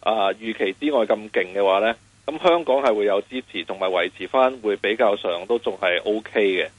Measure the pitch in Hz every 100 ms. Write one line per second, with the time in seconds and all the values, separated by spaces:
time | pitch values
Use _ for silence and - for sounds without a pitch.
0 | - 110 98 98 110 110 98 98 147 139
1 | 107 107 107 - 90 95 98 95 110 113
2 | _ _ - 151 180 170 156 131 139 107
3 | 104 101 - 127 - 101 80 95 95 90
4 | 90 - 90 131 131 131 107 98 98 113
5 | 117 101 101 85 92 120 117 95 95 87
6 | - 107 110 120 101 92 78